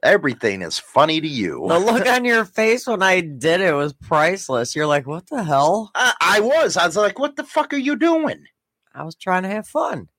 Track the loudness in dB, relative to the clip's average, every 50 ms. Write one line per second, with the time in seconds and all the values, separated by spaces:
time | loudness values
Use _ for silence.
0 | 6 4 4 4 2 -2 -4 0 -2 -2 -2 -2 -6 -8 -8 -10 -12 -2 2 2
1 | 4 4 2 -2 -4 -4 -4 -4 -4 -4 -4 -6 -2 0 0 2 2 2 0 0
2 | 2 0 0 0 2 2 0 0 0 -2 _ 0 0 2 0 0 -2 -4 -2 0
3 | 2 2 2 2 0 -4 -10 -2 0 2 2 4 2 2 2 2 -2 -2 -6 _
4 | -6 0 2 2 2 2 0 -2 -6 -4 -2 -2 -2 -2 -2 -2 0 2 0 0
5 | 0 -4 -10 -12 -10 _ -8 -6 -2 0 2 2 4 4 2 0 -2 -6 _ 0
6 | 0 0 2 2 2 2 2 2 2 2 2 2 2 0 0 0 0 0 2 0
7 | 0 0 0 -2 -6 -4 -4 -8 -12 -4 -2 -2 -2 -2 -4 -4 -2 -2 -2 0
8 | 2 2 2 2 0 -2 -6 -8 -14 _ _ _ _ _ _ _ _ _ _ -14
9 | -14 -14 -14 _ -4 -2 0 0 0 -4 -6 -8 -8 -4 -4 -4 -2 -2 -6 -8
10 | -12 -16 _